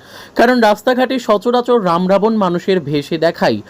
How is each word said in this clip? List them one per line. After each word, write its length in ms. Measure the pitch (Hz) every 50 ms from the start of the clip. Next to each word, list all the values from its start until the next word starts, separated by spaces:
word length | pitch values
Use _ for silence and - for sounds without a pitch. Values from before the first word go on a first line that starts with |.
| - - - - - - -
কারণ 240 | - 233 240 254 247
রাস্তাঘাটে 600 | 220 208 208 202 - 254 254 240 262 233 262 254
সচরাচর 680 | - - 208 202 - 247 240 247 240 247 240 233 196
রাম 240 | 180 165 175 185 185
রাবণ 260 | 196 196 190 226 226
মানুষের 440 | 214 196 175 175 175 - - 190 185
ভেসে 380 | 147 147 151 147 143 - 170 156
দেখাই 440 | 156 170 170 - 190 156 117 104 - -